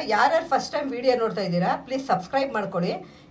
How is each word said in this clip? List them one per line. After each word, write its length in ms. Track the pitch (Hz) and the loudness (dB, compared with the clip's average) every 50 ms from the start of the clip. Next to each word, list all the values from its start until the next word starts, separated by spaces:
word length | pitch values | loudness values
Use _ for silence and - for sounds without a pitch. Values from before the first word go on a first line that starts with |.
| - | -2
ಯಾರ್ಯಾರು 420 | 220 214 208 240 294 330 320 - | 0 4 4 4 4 4 2 2
ಫಸ್ಟ್ 260 | - 277 254 - - | 2 0 0 0 -2
ಟೈಮ್ 200 | - 294 285 269 | -4 -4 -4 -4
ವಿಡಿಯೋ 260 | 233 240 247 262 240 | -6 0 2 2 4
ನೋಡ್ತಾ 240 | 233 226 214 175 214 | 4 2 0 0 -2
ಇದ್ದೀರಾ, 340 | 196 175 170 175 180 226 294 | -2 0 0 2 2 2 0
ಪ್ಲೀಸ್ 320 | 302 - - 262 269 - | -2 -4 -6 -6 -6 0
ಸಬ್ಸ್ಕ್ರೈಬ್ 460 | - 247 247 - - - 269 269 - - | 0 0 0 0 -2 0 0 0 0 -2
ಮಾಡ್ಕೊಳ್ಳಿ. 400 | 214 196 - - 175 175 196 679 - - - - - - - | -4 -4 -2 -2 -2 -2 -2 -2 -6 -10 -16 -20 -20 -20 -16